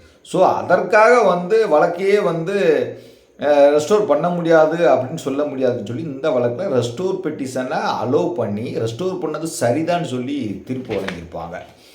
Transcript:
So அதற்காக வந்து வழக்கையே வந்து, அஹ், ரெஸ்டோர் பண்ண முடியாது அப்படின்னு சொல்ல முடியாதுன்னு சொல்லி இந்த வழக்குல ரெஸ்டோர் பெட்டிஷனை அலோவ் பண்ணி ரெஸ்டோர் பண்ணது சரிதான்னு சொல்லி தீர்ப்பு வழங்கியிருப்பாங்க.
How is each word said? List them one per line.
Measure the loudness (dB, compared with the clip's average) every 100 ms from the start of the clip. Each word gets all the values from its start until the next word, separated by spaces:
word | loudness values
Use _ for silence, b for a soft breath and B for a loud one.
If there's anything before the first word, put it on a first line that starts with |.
| b b
So | -4 2
அதற்காக | 2 2 0 0 4 4 6 6
வந்து | 4 2 2 0 4
வழக்கையே | 4 2 0 2 2
வந்து, | 2 -2 -2 0 2 2 0 -8 B B B -4
அஹ், | 2 6 6 6
ரெஸ்டோர் | 4 2 2
பண்ண | 2 0
முடியாது | 0 4 6 4 4 2
அப்படின்னு | 2 0 -6
சொல்ல | -4 -4
முடியாதுன்னு | -4 -2 -2 -2 -6
சொல்லி | -8
இந்த | -8 -6 -2
வழக்குல | 0 0 -2
ரெஸ்டோர் | -2 -2 -2 -4 -4 -4
பெட்டிஷனை | -6 -6 -8 -6 -4 -4 -4 -4
அலோவ் | 0 0 0
பண்ணி | -2 -4 -4 -6
ரெஸ்டோர் | -4 -6 -4 -6 -6
பண்ணது | -6 -6 -8 -2
சரிதான்னு | -2 0 -2 -2
சொல்லி | -4 -6 -6 -6 -6 -8 -10
தீர்ப்பு | -10 -6
வழங்கியிருப்பாங்க. | -6 -6 -10 -12 -12 -12 -12 -16 -20 B